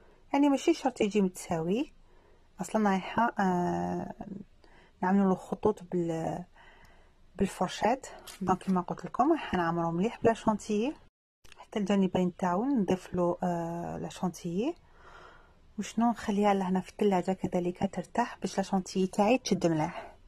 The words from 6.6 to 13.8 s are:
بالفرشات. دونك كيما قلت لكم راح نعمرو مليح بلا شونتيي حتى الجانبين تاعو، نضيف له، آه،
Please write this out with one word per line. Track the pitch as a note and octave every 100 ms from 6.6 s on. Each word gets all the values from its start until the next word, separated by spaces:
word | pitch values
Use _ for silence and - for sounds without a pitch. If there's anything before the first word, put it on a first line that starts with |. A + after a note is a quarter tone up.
| - - - - - _ - -
بالفرشات. | G3 - F3+ - G#3+ C4+ - - - -
دونك | F#3 F#3
كيما | - F#3
قلت | F3 - E3+
لكم | - C#4
راح | D#4+ -
نعمرو | F#3 E3+ E3+ E3+
مليح | E3+ A3+ -
بلا | A3+
شونتيي | A3 A3 G#3 - G#3 B3+ - - _ _ _ - -
حتى | - A3
الجانبين | F#3+ G3 F#3 F#3 F3+ -
تاعو، | F#3 F3+ C4
نضيف | C4 F3+ F#3 -
له، | F3+ F3 F3
آه، | F3+ E3+ E3 E3+